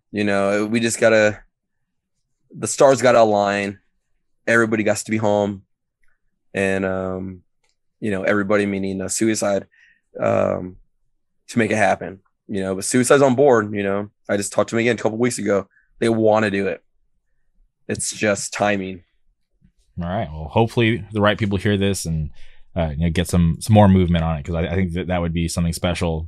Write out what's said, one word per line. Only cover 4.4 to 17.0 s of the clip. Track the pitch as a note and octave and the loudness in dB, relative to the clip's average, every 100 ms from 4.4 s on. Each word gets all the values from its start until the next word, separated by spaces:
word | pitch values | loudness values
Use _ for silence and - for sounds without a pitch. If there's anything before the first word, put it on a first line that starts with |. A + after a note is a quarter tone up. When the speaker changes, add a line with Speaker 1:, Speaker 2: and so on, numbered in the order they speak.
| - | 0
Speaker 1:
everybody | A#2 A2+ A2 | 2 2 0
got | G#2 G#2 | 0 -2
to | - | -2
be | A2 | -2
home, | G#2+ G#2 G#2 G2+ - _ _ _ _ _ _ _ _ | 0 0 0 -4 -14 _ _ _ _ _ _ _ _
and, | - G2 F#2+ F#2+ | -4 -2 0 -2
um, | F#2+ F#2 F#2 F#2+ F#2 _ _ _ _ _ _ | -4 -6 -8 -10 -14 _ _ _ _ _ _
you | A2 | -6
know, | F#2+ | -4
everybody | - G#2 G2+ G#2 G2+ | -2 -2 0 0 0
meaning, | G2 G2 F#2+ | -2 -4 -6
uh, | F#2+ | -6
Suicide, | - A2 G#2+ G#2 G2 - _ _ _ _ - | -2 -2 0 -2 -2 -4 _ _ _ _ -6
um, | A2 G#2+ - - F#2 F#2 _ _ _ _ _ _ _ | -2 0 0 -2 -8 -14 _ _ _ _ _ _ _
to | A#2+ | -2
make | G#2 | 0
it | G#2+ | 2
happen, | F#2+ F#2+ F2+ F#2+ _ _ - | 2 0 -4 -14 _ _ -10
you | G2+ | -6
know, | F#2+ F#2+ | -4 -6
but | - | -2
Suicide's | B2+ A#2+ C#3+ | 0 4 4
on | C#3 B2 | 4 4
board, | C#3+ A#2 G#2 | 4 4 2
you | G#2 | -4
know, | G2+ G2 G#2 _ - | -4 -4 -6 _ -6
I | G#2 | -4
just | G2 | -2
talked | - G#2 | -2 -2
to | A#2 | 0
him | |
again | A#2 G#2+ | 0 0
a | |
couple | A2 A2+ | -2 -2
weeks | B2 A#2+ | -2 -2
ago. | G2+ G2 - _ _ _ | -2 -2 -4 _ _ _
They | A#2 | -2
wanna | A2+ A2 G#2+ G#2+ | 2 4 4 2
do | G2 G2 | -2 -4
it. | - _ _ | -6 _ _